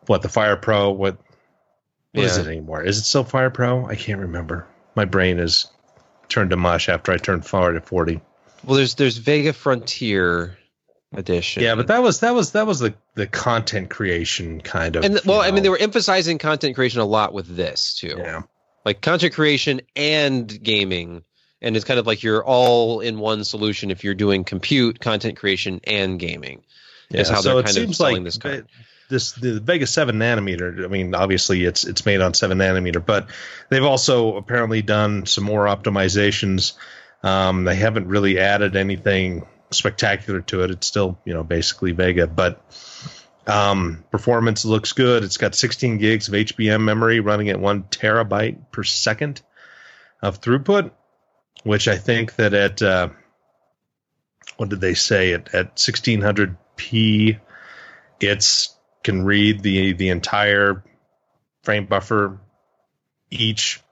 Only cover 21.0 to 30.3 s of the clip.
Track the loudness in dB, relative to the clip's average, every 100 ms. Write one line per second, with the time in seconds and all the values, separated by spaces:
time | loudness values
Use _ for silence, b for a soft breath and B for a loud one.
21 | -6 -14 -20 _ _ _ -4 -2 0 0
22 | 0 -2 0 0 2 4 4 4 2 -2
23 | -4 -4 -4 -4 -4 -4 -4 -4 -6 -6
24 | -4 0 2 0 -2 -6 0 2 2 0
25 | -2 -2 -4 -4 -2 -2 -4 -8 -4 -2
26 | -2 -4 -6 -8 -12 -16 _ b b b
27 | b -2 2 2 4 2 2 0 0 0
28 | 2 0 -4 -8 -8 -10 -12 b -20 b
29 | b -4 -4 -6 -4 -4 0 0 0 0
30 | 0 2 2